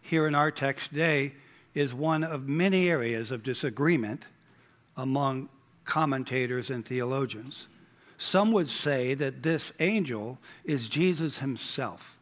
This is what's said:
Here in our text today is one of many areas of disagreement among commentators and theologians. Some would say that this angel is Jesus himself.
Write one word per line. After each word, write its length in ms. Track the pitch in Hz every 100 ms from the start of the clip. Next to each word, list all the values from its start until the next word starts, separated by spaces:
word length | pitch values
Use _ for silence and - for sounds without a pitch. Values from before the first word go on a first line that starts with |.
Here 260 | - 165 156
in 60 |
our 160 | 147 151
text 400 | 147 139 135 -
today 440 | 147 165 147 139 - - - _ 147
is 180 | 143
one 300 | 123 156 156
of 260 | 160 147 135
many 400 | 151 190 190 180
areas 420 | 156 117 113 113
of 120 | 127
disagreement 840 | 117 120 143 110 151 165 107 127 - _ _ _ _ _ _ -
among 500 | 131 135 139 131 135 - _ _ -
commentators 880 | 156 156 131 127 127 127 127 120
and 120 | 127
theologians. 840 | 110 127 123 135 131 107 131 - - - - _ - -
Some 340 | - 185 214
would 160 | 214 147
say 460 | - 147 135 123
that 300 | 135 139 131
this 280 | 156 160 - -
angel 600 | 165 220 151 110 110 135 - - -
is 240 | 143 113
Jesus 480 | 143 180 160 160 -
himself. 800 | 139 120 - - 120 85 - -